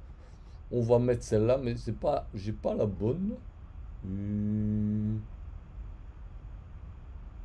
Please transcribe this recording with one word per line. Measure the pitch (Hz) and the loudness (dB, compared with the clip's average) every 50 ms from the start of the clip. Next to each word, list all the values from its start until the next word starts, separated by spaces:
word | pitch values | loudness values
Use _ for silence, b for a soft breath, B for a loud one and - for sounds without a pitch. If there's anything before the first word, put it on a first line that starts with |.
| - b b b b b b b b b b b b - | -12 b b b b b b b b b b b b -2
On | - 123 | 2 2
va | 117 113 120 120 | 6 8 8 8
mettre | 123 123 120 117 | 8 6 4 2
celle-là, | - - 113 104 107 117 127 143 | 2 4 6 6 8 8 6 4
mais | 131 117 120 | 4 0 -2
c'est | 117 - 120 104 | -2 -2 -4 -4
pas, | - - 151 143 - - - - | 2 2 2 2 2 0 -4 -6
j'ai | 104 92 110 | -4 -4 -4
pas | 107 - - - 214 | -4 0 0 0 2
la | - 117 | 4 2
bonne. | 101 90 85 98 120 147 180 190 214 254 254 - - - - - - - - - - - - - | 2 2 2 2 2 2 2 0 -2 -2 -4 -10 -14 -14 -14 -14 -12 -12 -12 -10 -10 -10 -8 -6
Hmm. | 95 95 98 101 104 104 104 104 104 107 107 107 107 107 107 107 104 107 107 107 107 110 107 110 - - - - - - - - - - - - - - - - - - - - - - - - - - - - - - - - - - - - - - - - - - - | -4 -4 -2 -2 -2 0 0 2 2 2 2 2 2 2 2 2 2 2 2 2 0 0 -2 -4 -8 -10 -10 -10 -10 -10 -12 -12 -12 -12 -10 -10 -10 -10 -12 -14 -14 -14 -14 -14 -14 -12 -12 -12 -12 -12 -12 -12 -12 -12 -12 -12 -12 -12 -14 -14 -12 -12 -12 -12 -12 -10 -10